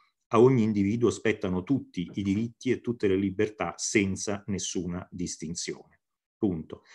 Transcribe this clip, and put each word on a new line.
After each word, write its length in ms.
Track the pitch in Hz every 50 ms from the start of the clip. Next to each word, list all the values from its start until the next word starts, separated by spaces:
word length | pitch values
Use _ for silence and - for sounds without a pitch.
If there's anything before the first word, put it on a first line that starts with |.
| _ _ _ _ _ - 117
A 80 | 110
ogni 220 | 123 135 135 117 107
individuo 480 | 110 104 104 98 101 113 117 120 98
spettano 520 | - - - 110 104 - - 92 92 90 92
tutti 460 | - 139 107 - - - 175 170 - -
i 80 | 110 98
diritti 480 | 101 98 107 117 117 - _ - 127
e 100 | 107 -
tutte 260 | - 120 117 - 110
le 80 | 95 95
libertà 600 | 98 101 98 92 101 107 107 - - 90 82 -
senza 640 | - - - - 107 98 95 92 90 - 107 101 98 -
nessuna 600 | 107 95 90 - - - 95 85 90 87 90 - _
distinzione. 920 | - 90 87 82 - - - 80 87 - - - - - - _ _ _ _ _ _ _ _ _ _ -
Punto. 420 | 113 98 85 80 76 - - - _ _